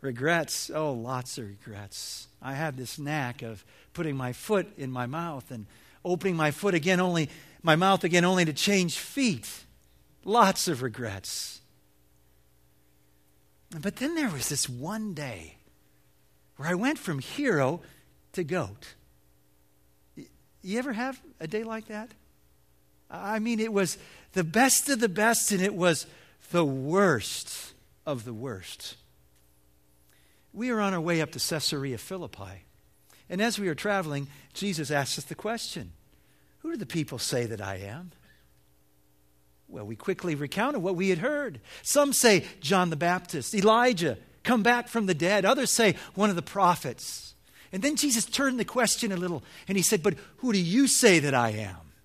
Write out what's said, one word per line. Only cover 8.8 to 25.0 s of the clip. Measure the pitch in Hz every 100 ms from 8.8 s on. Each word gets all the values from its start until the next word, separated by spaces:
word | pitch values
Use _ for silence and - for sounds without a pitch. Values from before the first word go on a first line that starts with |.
| 175 -
feet. | - - 254 135 - - - - _ _ _ _ -
Lots | 226 202 190 -
of | 139
regrets. | 127 110 117 98 - - - - _ _ _ _ _ _ _ _ _ _ _ _ _ _ _ _ _ _ _ _ _
But | 165 160 202
then | 262 330
there | 277
was | 147 120
this | 143 -
one | 123 147 214 214
day | 156 143 101 80 - _ _ _ _ _ _ _ _ _ _
where | 143
I | 175
went | 247 311
from | - 143
hero | 127 - 285 165 131 175 - - _ _ _
to | -
goat. | 160 180 107 101 - - _ _ _ _ _ _ _ _ _ _ _ -
Y-, | - _ _ _
you | 185 214
ever | 262
have | 220 254 262 - _
a | 160
day | 214
like | 226 220 220
that? | 214 226 - _ _ _ _ _ _ _ _ _
I | 170 196 220
mean, | 220 226
it | 226
was | 202 185 - - - -
the | -
best | 165 208 262 - -
of |
the | 269